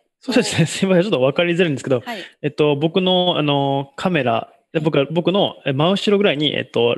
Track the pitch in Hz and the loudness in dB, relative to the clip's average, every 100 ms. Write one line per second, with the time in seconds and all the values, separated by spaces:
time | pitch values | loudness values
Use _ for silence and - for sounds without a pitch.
0 | _ _ - 254 - - 165 - 190 180 | _ _ -2 0 0 0 -2 -2 2 2
1 | 208 143 131 147 175 170 175 131 - 123 | 2 0 0 0 0 0 0 -2 -2 -2
2 | - 214 - _ 147 - 151 135 160 190 | -2 -12 -14 _ -6 0 0 0 0 0
3 | 185 180 180 143 147 143 139 139 143 - | 2 2 0 0 0 0 0 -2 -6 -6
4 | 185 165 123 113 - _ _ 160 160 147 | -2 0 0 -2 -4 _ _ -4 0 0
5 | 143 165 170 196 135 - 147 135 170 196 | 0 0 0 0 0 -2 -4 0 0 0
6 | 208 202 202 143 151 - 117 117 120 | 0 2 2 0 -2 -4 -4 0 0